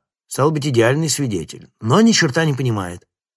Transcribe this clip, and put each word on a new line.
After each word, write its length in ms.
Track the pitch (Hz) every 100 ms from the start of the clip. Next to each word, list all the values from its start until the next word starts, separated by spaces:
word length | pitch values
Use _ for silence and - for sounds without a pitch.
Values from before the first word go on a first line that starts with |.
| _ _ _
Стало 240 | - 143
быть, 160 | 156 143
идеальный 420 | 120 113 143 160
свидетель. 600 | - 135 92 78 - - _
Но 200 | 110 170
ни 100 | 226
чёрта 340 | - 156 147
не 100 | 160
понимает. 520 | 135 131 107 90 87 _ _ _